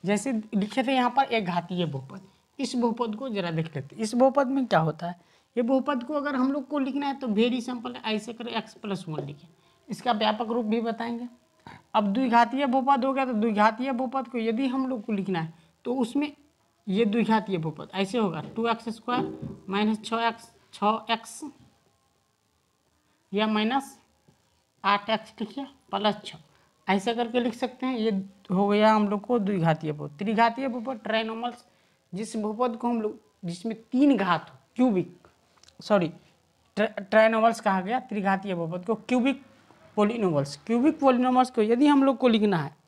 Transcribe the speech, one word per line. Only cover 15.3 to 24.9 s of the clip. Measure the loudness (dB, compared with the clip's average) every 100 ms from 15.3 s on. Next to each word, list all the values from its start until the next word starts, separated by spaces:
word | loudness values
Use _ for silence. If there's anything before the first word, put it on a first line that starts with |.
| -2
है | -4 -10 _ _
तो | -6 -2
उसमें | 0 0 -4 -8 _ _ _ _ -4
ये | 0
द्विघातीय | 2 2 2 2 0 -4
बहुपद | -4 -8 -12
ऐसे | -4 -2 0
होगा | -2 -2 -8 -4
टू | -2
एक्स | -2 -6
स्क्वायर | -12 -4 -4 -4 -8 -12 -14 -6
माइनस | -2 0 -2
छः | -4 -2 -2
एक्स, | -2 -16 _ _
छः | -2 0 0 0
एक्स | -4 -4 -16 -16 -18 -20 _ _ _ _ _ _ _ _ _ _ _ _ _ _ _ _
या | -2 0
माइनस | 2 0 0 -4 -18 _ _ _ _ _ _ _ _
आठ | 0